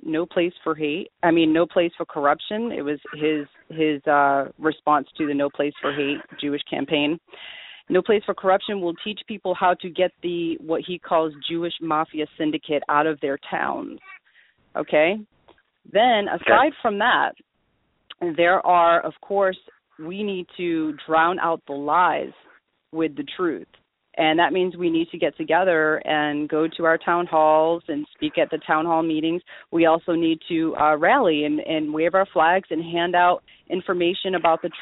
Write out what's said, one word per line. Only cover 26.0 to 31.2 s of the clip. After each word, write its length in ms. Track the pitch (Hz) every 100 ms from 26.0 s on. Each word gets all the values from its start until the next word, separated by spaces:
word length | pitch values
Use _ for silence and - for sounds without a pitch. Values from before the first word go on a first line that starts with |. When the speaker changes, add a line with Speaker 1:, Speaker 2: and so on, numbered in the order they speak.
Speaker 1:
and 440 | - 151 151 147 151
go 180 | 156 160 -
to 80 |
our 140 | 165 165
town 280 | - 175 175
halls 560 | 160 156 156 160 170 -
and 160 | 147 -
speak 260 | - 151 170
at 120 | 147
the 80 | 156 -
town 180 | 156
hall 180 | 170 160
meetings. 380 | 165 156 160 175 - - -
We 160 | 165 165
also 260 | 165 -
need 280 | 165 165 160 -
to, 260 | 165 160 -
uh, 200 | 151 151
rally 480 | 170 277